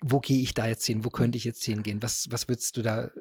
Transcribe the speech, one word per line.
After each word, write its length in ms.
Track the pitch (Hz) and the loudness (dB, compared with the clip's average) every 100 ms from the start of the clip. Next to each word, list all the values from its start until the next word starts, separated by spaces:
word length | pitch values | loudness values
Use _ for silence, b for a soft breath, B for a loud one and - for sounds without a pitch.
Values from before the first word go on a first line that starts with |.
wo 200 | 139 135 | 2 2
gehe 200 | - 131 | 4 2
ich 120 | 127 | 2
da 120 | - 113 | 0 0
jetzt 200 | 113 - | 0 0
hin? 180 | 110 | 0
Wo 60 | 113 | 0
könnte 280 | - 117 120 | 2 2 2
ich 60 | |
jetzt 200 | 117 - | -4 -4
hingehen? 380 | - 107 107 104 | -2 -2 -2 -2
Was, 260 | 113 - - | -2 -4 -4
was 180 | 120 - | -4 -2
würdest 280 | 120 - - | -2 -2 -2
du 60 | |
da, 240 | 113 110 120 - | 0 0 -4 -8